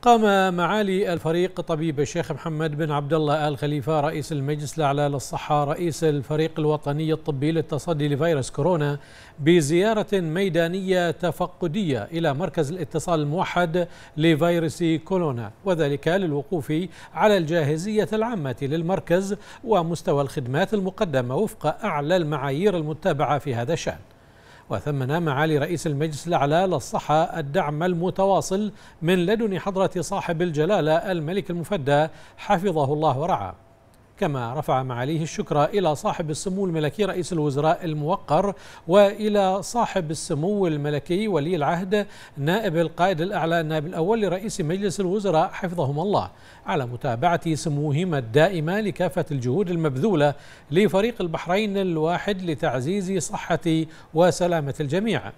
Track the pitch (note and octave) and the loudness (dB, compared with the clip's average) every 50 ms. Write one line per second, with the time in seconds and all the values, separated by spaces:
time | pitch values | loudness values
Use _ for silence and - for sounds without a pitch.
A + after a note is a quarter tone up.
0 | - B3 A#3+ A#3 A3 G#3 G3 G3 F#3+ F#3+ F3+ F3 F3 D#3+ G3 G#3+ G#3+ G3 F#3+ F#3 | 8 6 6 8 6 4 4 4 4 2 2 0 0 0 2 0 0 0 0 0
1 | G3+ F#3+ F3 D#3+ - D#3+ E3 F3 F3+ F#3 - - E3+ - E3+ D3+ D#3+ E3 D3 C3 | 0 0 -2 -2 0 0 0 2 0 0 -2 -6 -4 -4 -2 -2 -2 -2 0 -2
2 | D3 - - F3 D#3 - D#3+ C#3 - E3+ D#3 D3+ D#3 D#3+ D3 D3 E3 D3+ D3+ C#3+ | -2 -2 -2 -4 -4 -4 -6 -6 -6 -6 -4 -2 -2 -4 -2 -2 -2 -2 -2 -2
3 | D3 C#3+ D#3 D#3+ D#3 D3 C#3+ D#3 D3 D3+ D3 A#2+ - D3 D3 D3 A#2+ C#3+ D#3+ D#3 | -2 0 0 0 2 2 2 2 2 0 -2 -2 -2 -2 -2 -2 -2 0 0 2
4 | E3+ E3 D#3+ D#3 C#3+ - E3 C#3+ C3+ C#3 D3+ D3 D3+ C3+ - - D#3 C#3 C#3 C#3+ | 0 0 -2 -4 -6 -4 -4 -4 -2 -2 -4 -4 -6 -8 -4 0 0 2 2 2
5 | D3 C#3+ C#3+ C#3 - - - C#3+ - - D#3+ D3 D3 C#3 D#3 - F3+ E3+ D3+ - | 0 0 0 -4 -6 -6 -8 -8 -4 0 0 0 2 0 -2 -2 -2 -4 -2 0
6 | E3 D#3 D3 D3 B2 - D#3 D3+ D#3+ D#3+ D#3+ - D#3 D3+ D3+ D3 - C#3+ C#3+ D3+ | 0 2 2 0 -2 -2 -2 0 0 -2 -2 0 0 0 0 0 -2 -4 -4 -2
7 | D#3+ D#3 D#3 D3+ - - D3+ C3 C3+ D3+ E3 E3 D3+ - D#3+ C#3+ - - E3+ D3 | 0 -2 -2 -2 -2 -4 -4 -2 0 0 0 0 -2 -2 -4 -4 -2 -2 -2 0
8 | D3 D3 C#3+ B2+ D#3 E3+ E3 C#3+ B2+ - - - C#3+ E3+ F#3 E3 D3 C#3+ D3 C#3+ | 0 0 0 0 2 2 2 0 -2 -4 -4 -2 0 2 2 2 2 0 -2 -4
9 | - - - - - - - - C#3+ D3 F3 F3 D3+ C3+ D#3 E3+ F#3+ A3 A3+ G#3+ | -8 -16 -20 -20 -20 -20 -12 -2 4 6 6 6 6 4 2 2 4 2 2 0
10 | G3 - G#3 G3 F3+ D#3+ D3+ F3 G3+ G3 D#3 E3+ E3+ E3 F3 G3 F#3+ F#3 F#3 F3+ | 0 0 0 0 0 0 -2 0 0 0 2 2 0 0 0 -4 -2 0 2 2
11 | F3 E3+ D3+ - - E3+ D3+ - F3+ E3 - - F#3 F3 D3+ G#3+ G#3 E3 C3+ A2+ | 2 0 -2 0 -2 -4 -2 -2 -4 -6 -4 -4 -4 -2 -2 0 0 0 0 -2
12 | G2+ - E3 E3 E3 D#3+ C3+ C3+ F3+ F3+ - - D#3 C3 F3 F#3 E3 - - D#3+ | -2 -4 -6 -2 0 0 0 0 -4 -4 -2 -2 -2 -2 -2 -8 -8 -4 -4 -6
13 | - - F3 D#3+ D3+ C#3+ D3 F#3 F3 - - F3+ F3+ E3+ D#3+ F3+ F3 E3+ - - | -2 0 0 0 0 0 0 -2 -2 0 0 0 0 2 2 -2 -2 -2 -6 -18
14 | - - - - D3+ E3 E3 C#3+ D#3+ E3+ F3 E3+ E3 D#3+ - - F3 E3 D#3+ D3+ | -20 -14 -4 2 4 4 4 6 4 2 2 2 0 -2 -2 0 0 0 0 0
15 | - - F#3+ F#3+ F3 D#3 C3 A#2 A#2 G2+ - - - G3 F#3 D#3+ D#3+ C#3+ C#3+ C3+ | -2 -2 0 0 0 0 -2 -4 -6 -10 -12 -8 -2 -2 0 2 2 0 0 0
16 | - D#3+ E3 G3 G3 E3 C#3+ C#3+ C#3 - - E3 C3 - D3+ D#3+ F#3 F3 - - | 0 2 2 2 2 0 -2 -2 -4 -2 -4 -4 -2 -2 -2 -2 -2 -4 -8 -16
17 | - - - D#3+ F3 G#3+ G#3 F#3+ E3 C#3+ E3 F3 D3+ C3+ D#3 D#3 E3+ G#3+ G#3+ G#3+ | -20 -14 -2 4 4 6 6 4 2 2 0 0 2 2 0 -2 -2 -2 0 0
18 | G3 - G#3 G#3+ A3 A#3 B3 G3 D3 C3+ B2 - C#3+ C3 C#3+ E3 E3+ E3 F#3+ F3+ | 0 0 0 -2 -2 -2 -2 -4 -4 -4 -4 -4 -4 -4 -2 -2 0 0 -2 -2
19 | - - E3+ F3+ G3 G3 G3+ G3+ - - - - - A#3+ A3 F#3 E3+ E3 E3+ - | 0 2 2 2 2 0 -6 -6 -8 -20 -20 -14 -2 2 2 2 2 2 -4 -4
20 | - - D#3 C#3+ C#3+ C3 - - C3 A#2 C3 D3 F#3+ F#3 - G#3 F#3+ F#3 - - | 0 0 2 2 0 0 -2 -6 -6 -2 0 0 0 2 0 -2 -2 -2 -2 -2
21 | A3 F3 C#3 C3 B2 B2 B2+ D3+ G#3+ G#3 - - - D3+ - - - G#3 E3+ D3 | -2 0 0 0 0 0 0 -2 -2 -2 -4 -2 -2 -2 -2 -2 -4 -2 -2 -2
22 | C#3+ D3 F3+ F#3+ E3+ D3 D#3 D3 C3 C#3+ C3+ C#3+ F#3 G#3+ F#3+ F3 D#3 D3+ D#3 C#3+ | 0 2 2 2 2 0 -2 -2 -2 -2 -2 2 2 2 2 2 -2 -4 -6 -2
23 | - G3 D#3+ C#3 D3 A#2+ D3 C#3+ - D3 B2 A2+ A#2+ B2 E3+ - - - G2+ - | 0 0 2 2 2 2 2 0 0 -2 -4 -2 -2 -2 -2 -2 -2 -6 -8 -8
24 | - - - - - - - - - - - - - - - G2+ - D3 D3 C#3 | -12 -20 -20 -20 -20 -20 -20 -20 -20 -20 -20 -20 -10 -6 -6 -6 -4 -4 -2 -2
25 | C3 B2 D3 E3+ F3 D#3 C3+ C3 D#3 D#3+ D#3 C#3+ C3+ E3+ F3 D#3+ - E3+ D3 C#3 | -2 -2 -2 0 0 0 2 2 2 2 2 2 0 0 -2 -4 -2 -2 -2 -2
26 | D3+ E3 D3+ C3+ - E3+ F3 D3+ C3 C#3+ D3 E3 F#3+ F#3+ F3+ C#3 - - - - | -2 -4 -4 -6 -4 0 2 2 2 4 4 2 2 2 0 -2 -4 -4 -6 -6
27 | - - D3+ D#3 E3 - - F3 D#3 C#3 C#3 F#3+ F3+ D3 D3 D3 E3 F#3 F3+ E3 | 0 2 2 2 2 0 -2 -6 -8 -2 -2 -2 -2 0 -2 -2 0 0 0 0
28 | E3+ F#3 - - F#3+ G3 G3 E3+ D3 - F#3+ G3 G#3+ G#3 - - - - - - | -2 -2 0 0 2 4 4 2 2 0 -2 -2 -2 -4 -6 -10 -20 -20 -14 -4
29 | - D#3 F#3 F#3 F3 E3+ G#3+ A3 A#3 G#3+ F#3+ E3+ - G3+ G3 F#3 F#3+ E3+ - F3+ | 0 2 2 2 4 2 2 0 0 -2 -2 -2 -4 -4 0 0 0 0 0 -2
30 | D#3+ - - F#3+ - - F3 D#3 F3 F3+ D#3 C#3+ D3+ E3 G#3+ F#3+ D3+ D3+ D#3+ E3+ | -4 -2 -4 -4 -2 -2 -2 0 0 0 2 0 2 2 4 2 4 4 2 2
31 | A3+ G#3+ F#3+ E3+ D3+ D3 F#3 G3+ - - F3 F3 D#3+ - G#3 F#3+ C3+ C3 C#3+ C#3+ | 2 0 -4 -2 -2 -2 -2 -4 -4 -4 -4 -6 -4 -4 -4 -4 2 2 4 4
32 | D3+ D#3 - - - - - - - - G#3 F3+ F3 G#3 E3+ D#3+ C#3+ C3 D3 D3+ | 4 2 -2 -12 -20 -20 -20 -18 -2 0 0 2 2 0 0 2 2 2 0 2
33 | D#3 D#3 C3 C3 D3+ F3 F3+ A#2+ G2+ F#2 F2 - - - - _ _ _ - - | 2 2 2 2 0 -2 -2 -2 -2 -6 -10 -12 -20 -20 -20 _ _ _ -20 -20
34 | - - - - G3+ E3+ C#3+ C3 A#2+ A2+ B2 D3+ C#3+ - D3+ C3 C3 B2+ B2 A#2+ | -20 -20 -8 -4 -2 -2 -2 -2 -4 -4 -4 -6 -2 0 0 0 0 -2 -4 -4
35 | B2 C3+ E3 D#3 E3 D#3 - - F#3+ - D#3 D3 D3 D#3+ - G3+ F#3 E3 D3+ C3+ | -2 -2 -2 -2 -4 -4 -4 -6 -4 0 2 2 2 2 2 0 0 0 0 0
36 | - G#3+ E3+ - F3+ D3+ D#3 - - G3 F#3 F#3+ G3+ F#3 E3 D#3+ D3+ D3 - - | -2 -4 -2 -2 -4 -4 -4 -4 -4 -4 -4 -2 -2 -2 0 0 0 -2 0 0
37 | G#3 F#3+ F3+ F#3 E3 - F3+ E3 D3+ D3 C3+ C#3 D3 D#3 E3+ E3+ F#3+ E3+ D#3 D3+ | -2 -2 0 -4 -4 -4 -2 -2 0 0 0 2 2 2 2 2 0 -6 -4 -4
38 | D3 D3+ F3+ - - - C#3+ E3 F#3+ G3+ F#3 - - - - - - - E3+ G3+ | -2 -2 -2 -4 -2 0 2 2 2 0 -2 -6 -14 -20 -20 -16 -4 4 6 8
39 | G3+ G3 G3+ - G#3+ G#3+ G#3 G3+ G3 F#3 F#3 G3+ F#3 - - A#3+ A3 - - G3 | 8 6 4 0 -2 2 2 4 4 4 2 0 -4 -4 0 0 0 0 0 -2
40 | F3 D3+ D#3+ D3 - - E3 C#3 D3+ F#3+ G#3+ G#3 G3 F3 D#3 D3 C#3+ D3 D3 C#3+ | -2 -2 -6 -8 -4 -4 -2 0 0 0 2 2 2 2 2 0 -2 -2 -2 -2
41 | - - F3 F3+ A3 A3 F#3+ D#3 C#3 D#3+ F#3 E3+ C#3+ C#3 F3 E3+ F#3+ F#3 G3+ G#3 | -2 -2 -2 0 0 0 0 0 0 0 0 0 2 0 0 0 -2 0 0 0
42 | G3+ G3+ - - - - - - C#3 D3+ F3 A3 A3 G3+ D#3 E3 E3+ A#2+ - - | 0 -2 -8 -20 -20 -18 -10 -4 0 2 2 2 2 0 0 0 0 0 2 2
43 | F3 G3 F#3+ D3 E3 F#3+ G#3 F3+ D3+ E3 E3 E3+ E3 D3+ D#3+ D#3 D3 E3 F#3 F3 | 2 2 2 0 -2 -2 -2 -2 0 2 2 0 0 0 -2 -2 -4 -4 -4 -2
44 | D#3+ F3+ A3+ A#3 G#3 F#3 E3 F#3+ G3+ A3 - - F3 D3 F3 G3 G3+ G3+ E3 - | 0 0 2 2 2 0 -2 -2 -4 -6 -4 -4 -2 -2 -2 0 -2 -2 -2 -2
45 | G3 F3 F#3 A3 G3 G3+ E3 D#3 E3+ F#3 - - - F3+ F3+ F3 D#3 C3 C#3+ D3 | -2 0 0 0 0 2 2 4 2 2 -2 -6 -6 -6 -2 -2 -2 -2 0 -2
46 | E3 G#3 G3 C3+ F#2+ F#2 - - - - - - - - G3 E3+ C3 A#2+ A#2+ A#2 | -2 0 0 0 0 -2 -10 -18 -20 -20 -20 -18 -8 -4 -4 -4 -4 -4 -8 -6
47 | - C#3+ A#2 A2+ C#3 F3 F3 E3+ - E3+ D#3 C3 - E3+ D3 C#3+ D3 D#3 C#3 D3 | -4 -4 -2 0 2 2 2 2 0 -2 -2 -2 -2 -2 -2 -2 0 0 0 0
48 | F#3 F#3 E3 C#3 B2 A2+ A2 D3 D#3 F#3 G3+ E3+ D3 D#3+ F3+ G#3 A3 G3+ D3+ - | 0 0 -2 -2 -4 2 4 6 6 6 4 0 -2 0 0 0 -2 -2 -2 0
49 | F3+ F3+ - F#3 D3+ - C#3+ C3+ A#2 B2+ B2 F3+ G#3 F3 F3+ E3+ D#3+ D#3 C3 B2+ | -2 -2 0 -2 -4 -2 -2 -4 -2 0 0 0 0 0 0 0 0 0 0 0
50 | D3+ A3+ G3+ D#3 C#3+ D3 C#3+ - - - - - - - C3+ E3+ G#3+ G3+ C#3 F#3+ | 0 2 4 4 4 4 2 0 -10 -20 -20 -20 -12 -2 2 4 4 4 4 4
51 | G3+ A#3+ A#3 - F#3+ E3+ D#3+ D3 - E3 F3+ G3+ A3 G#3+ G3 G3 G3 F#3 E3+ D#3 | 2 2 0 -2 -6 -4 -4 -6 -2 0 0 0 0 0 -2 -2 0 0 0 0
52 | D#3 D#3+ F3 D#3+ - - G#3 F#3 F#3 E3+ D#3 - - D#3 A#2+ C3 B2 C#3+ F#3+ G#3 | 2 0 0 0 0 -2 -4 -2 -2 -4 -4 0 0 -2 0 0 -2 -2 -2 -2
53 | F#3+ F3 G3 F#3 - - G#3 F#3 - - F3 D#3 - E3+ D#3+ D#3+ D#3+ D#3 - - | -2 -2 -2 -2 -4 -4 -6 -8 -2 -2 -2 0 0 0 0 0 0 -4 -8 -20
54 | - - - D3+ F3 F3+ - - F3+ F3 F3 E3 D3 C#3 C3 - D#3 C#3 C#3 F#3 | -20 -6 2 4 4 4 4 2 0 0 0 0 -2 -4 -4 -4 -4 -2 -2 -2
55 | G#3 A#3 G3 C3 G2 G2+ - | 0 0 -2 -2 -4 -6 -14